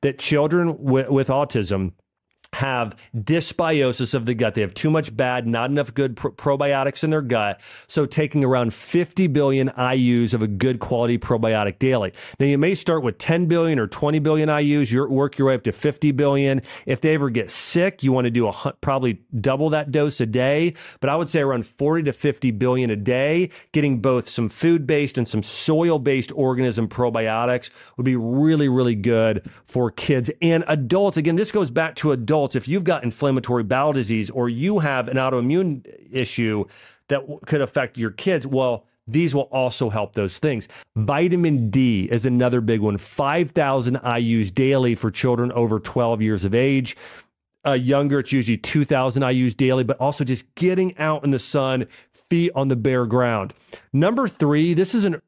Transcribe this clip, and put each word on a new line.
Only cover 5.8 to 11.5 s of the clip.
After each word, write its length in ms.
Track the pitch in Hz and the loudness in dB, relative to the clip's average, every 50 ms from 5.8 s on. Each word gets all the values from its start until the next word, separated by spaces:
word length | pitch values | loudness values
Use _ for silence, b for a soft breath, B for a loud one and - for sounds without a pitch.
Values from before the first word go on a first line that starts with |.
| 139 - - | -2 -2 -2
good 220 | 139 139 131 113 | -2 -2 -2 -2
pr-, 140 | - - 135 | -6 -8 -8
probiotics 720 | - - - 147 139 139 143 143 139 135 135 139 - - 160 | -8 -4 -2 -2 0 0 0 0 0 0 0 -2 -2 -2 -2
in 60 | 156 | -2
their 120 | 156 151 | 0 0
gut. 380 | 139 117 120 110 104 101 98 - B B B B B | -2 0 -2 0 0 -2 -4 -8 B B B B B
So 180 | B - 160 143 | B -2 -2 -2
taking 380 | 123 - 156 156 139 - 147 135 | 0 0 -2 -2 0 0 2 2
around 300 | 127 131 127 120 113 - | 2 2 2 0 -2 -4
fifty 540 | - - - - 170 175 - - 190 190 | -8 -6 -2 0 0 0 0 0 0 0
billion 420 | 160 131 147 143 135 135 135 131 135 | 2 2 2 2 2 2 2 0 0
I 240 | - 123 127 127 131 | -2 -2 -2 0 2
U's 400 | 135 123 123 120 120 120 104 123 | 2 4 4 4 4 2 2 0
of 80 | 113 | 0
a 60 | 110 | -2
good 320 | 107 101 92 123 131 123 110 | -2 -2 0 0 0 0 -2
quality 380 | - - 123 117 120 120 120 | -4 -2 -2 0 0 0 0
probiotic 640 | 117 - - 123 113 113 113 | -2 0 -2 -2 0 2 2